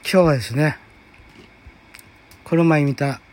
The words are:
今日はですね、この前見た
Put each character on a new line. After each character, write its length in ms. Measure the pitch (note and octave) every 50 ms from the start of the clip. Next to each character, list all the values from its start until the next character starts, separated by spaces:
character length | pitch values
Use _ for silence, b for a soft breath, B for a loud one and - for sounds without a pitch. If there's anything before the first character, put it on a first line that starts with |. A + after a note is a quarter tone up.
今 220 | _ - - F#3+ F3+
日 20 |
は 80 | D#3+ D3
で 80 | B2+
す 140 | G#2+ - A2+
ね、 220 | C3 D3+ D3+ - - - - - - _ - _ - - - - - - - - _ _ - - _ _ _ - - - - _ _ _ _ - - -
こ 120 | - -
の 80 | E3 E3+
前 200 | E3 D#3+ D3+ C#3+
見 120 | C#3+ C3+
た 260 | - C#3+ C#3 C3 - _ _